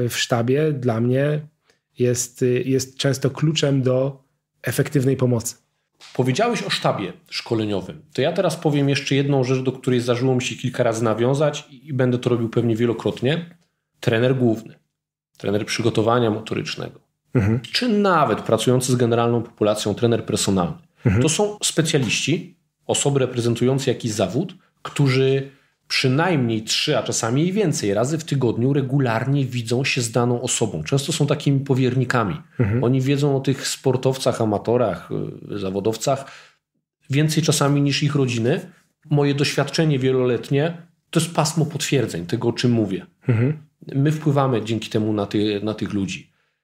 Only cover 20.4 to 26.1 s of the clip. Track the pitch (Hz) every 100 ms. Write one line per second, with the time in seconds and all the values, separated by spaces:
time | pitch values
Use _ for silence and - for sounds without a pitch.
20.4 | - 95 85 - - _ 120 98 151 160
21.4 | 208 208 - - 165 151 104 - - 185
22.4 | 90 - _ _ - 107 143 139 127 127
23.4 | 117 117 123 135 131 110 117 104 92 104
24.4 | - - _ _ - - 139 127 135 135
25.4 | 139 - _ _ - - 131